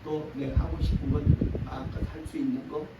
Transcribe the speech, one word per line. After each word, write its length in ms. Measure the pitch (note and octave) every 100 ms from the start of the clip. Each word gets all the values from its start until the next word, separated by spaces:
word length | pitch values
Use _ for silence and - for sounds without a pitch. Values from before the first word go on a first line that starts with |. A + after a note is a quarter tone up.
또 280 | D#3 D#3 D3+ C3+
내가 240 | C3+ C3 -
하고 160 | -
싶은 300 | - - C4+
것 120 | C4+ - - - - -
마음껏 340 | - - - -
할 140 | D#3+ D#3+
수 100 | D#3
있는 300 | C3+ B2+ B2+
거 180 | D3+ -